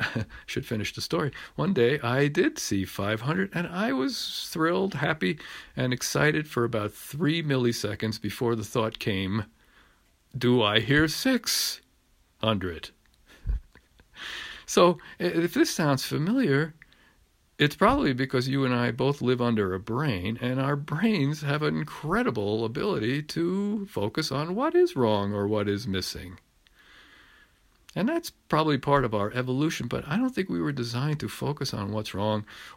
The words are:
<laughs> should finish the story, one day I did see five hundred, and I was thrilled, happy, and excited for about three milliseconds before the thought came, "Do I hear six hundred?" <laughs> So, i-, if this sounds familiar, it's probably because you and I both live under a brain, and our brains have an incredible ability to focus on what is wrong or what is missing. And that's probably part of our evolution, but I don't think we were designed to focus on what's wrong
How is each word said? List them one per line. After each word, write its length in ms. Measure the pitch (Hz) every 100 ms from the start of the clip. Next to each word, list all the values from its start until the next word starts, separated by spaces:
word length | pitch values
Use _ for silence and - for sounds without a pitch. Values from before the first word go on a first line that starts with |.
| - 120
<laughs> 240 | 107 - -
should 200 | - -
finish 280 | 110 101
the 80 | -
story, 300 | - 170 147 - - -
one 180 | 156
day 260 | 170 120 151
I 300 | 117 127 143
did 280 | 147 277 302
see 280 | - 101 92
five 360 | - 101 110
hundred, 300 | 127 175 196
and 140 | 165 170
I 240 | 175 226
was 560 | 262 269 233 - - -
thrilled, 440 | 170 160 185 196 147
happy, 440 | 156 160 185 156 - - - -
and 160 | 127
excited 560 | 127 - 143 147 156 151
for 160 | 123
about 300 | 120 117 104
three 500 | - - 143 147 165
milliseconds 800 | 156 131 120 117 104 104 110 110
before 340 | 101 - 120 117
the 80 |
thought 340 | 101 127 110 -
came, 460 | 120 95 92 107 101 _ _ _ _ _ _ _ _ 127
"Do 240 | 120 123
I 180 | 104 110
hear 300 | 107 143 156
six 720 | - 262 254 - - - - _ _ _ _ _ _
hundred?" 540 | 110 104 90 80 - _
<laughs> 40 | _ _ _ - - - - - _ _ _ - - - - - -
So, 340 | - 175 170 - -
i-, 40 | 175
if 280 | 165 170
this 160 | 262 320
sounds 360 | - 151 135 -
familiar, 680 | 135 165 262 202 139 156 - - _ _ _ _ _ _ -
it's 180 | 147 -
probably 380 | 202 285 202
because 340 | 123 135 131 131
you 160 | 139
and 100 | 131
I 180 | 123 120
both 300 | 123 135 143
live 200 | 123 123
under 320 | 120 107 98
a 80 | 92
brain, 580 | 98 117 151 95 95 117
and 220 | 123 127
our 160 | 135 143
brains 640 | 147 151 226 202 139 151
have 200 | 147 147
an 140 | 151 156
incredible 880 | 151 - 147 208 247 113 101 110
ability 580 | 113 135 202 143 113 143
to 600 | 147 160 170 190 202 214 196
focus 440 | - 104 - 156
on 240 | 135 160 196
what 180 | 302
is 220 | 349 349 -
wrong 380 | 117 104 101
or 120 | 101 101
what 220 | 107 101
is 220 | 101 98
missing. 500 | 95 - 80 87 92 _ _ _ _ - - - - - - _ _ _ _ -
And 140 | - 220
that's 240 | 339 - - -
probably 300 | 156 156 139
part 260 | 143 143
of 100 | 127
our 200 | 107 104
evolution, 560 | 120 127 127 156 - 120
but 180 | 131 143
I 80 | 185
don't 180 | 254
think 140 | 220 190
we 140 | 175
were 100 | 156
designed 480 | 139 117 123 147 151
to 80 | 113
focus 460 | - 127 147 135
on 180 | 113 101
what's 220 | 107 104
wrong 320 | 95 107 107 107 - -